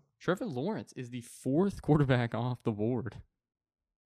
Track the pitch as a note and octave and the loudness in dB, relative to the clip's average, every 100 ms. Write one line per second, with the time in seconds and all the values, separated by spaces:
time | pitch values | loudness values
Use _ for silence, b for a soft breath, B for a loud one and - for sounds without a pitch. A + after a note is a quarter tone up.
0 | _ _ - F#3+ B3 B2 F3 F3 - - | _ _ -2 -2 -2 -4 -4 -4 -8 -12
1 | A#2+ B2 - - C3 D3 G3+ - - D3+ | -10 -12 -12 -6 0 2 2 0 4 4
2 | C3+ B2 A#2 A2 B2 B2 A#2+ G#2 A2 B2 | 6 4 2 -2 -2 -2 -4 -2 0 -2
3 | G2+ - - _ _ _ _ _ _ _ | -4 -10 -20 _ _ _ _ _ _ _
4 | _ | _